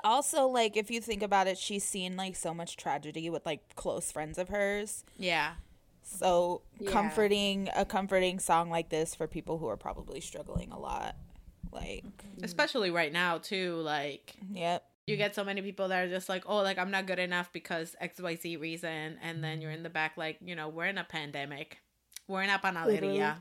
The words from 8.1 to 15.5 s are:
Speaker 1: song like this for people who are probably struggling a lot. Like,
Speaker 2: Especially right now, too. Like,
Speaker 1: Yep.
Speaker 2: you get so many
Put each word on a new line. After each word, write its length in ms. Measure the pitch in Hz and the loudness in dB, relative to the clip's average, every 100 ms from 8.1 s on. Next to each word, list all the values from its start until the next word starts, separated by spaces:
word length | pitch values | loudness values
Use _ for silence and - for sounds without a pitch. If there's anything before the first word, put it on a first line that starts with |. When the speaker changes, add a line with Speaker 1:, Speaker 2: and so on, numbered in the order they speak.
| 185 185 185 | 4 4 2
Speaker 1:
song 320 | - 165 170 | 4 4 4
like 200 | 170 165 | 0 0
this 260 | 156 165 - | 0 0 -2
for 100 | 160 | -6
people 320 | 160 - 165 | -4 -4 -4
who 100 | 151 | -2
are 100 | - | -4
probably 440 | - - - - | -6 -8 -8 -10
struggling 500 | - - - - - | -8 -10 -4 -4 -4
a 60 | - | -8
lot. 380 | - - 55 - - - - - - | -6 -4 -4 -8 -14 -20 -20 -14 -12
Like, 320 | - 78 98 - - - 190 | -8 -8 -8 -12 -16 -16 -10
Speaker 2:
Especially 480 | 190 180 302 262 190 | -4 0 2 2 2
right 200 | 170 156 | 2 2
now, 280 | 165 180 165 | 2 2 2
too. 380 | - 190 185 165 | -2 -2 0 0
Like, 580 | 160 147 147 139 - - 190 | 0 0 -2 -6 -12 -14 -10
Speaker 1:
Yep. 320 | 196 170 175 - _ - | -2 0 0 -4 _ -4
Speaker 2:
you 100 | 208 | 0
get 160 | 208 | 0
so 100 | 208 | 0
many 180 | 196 | -2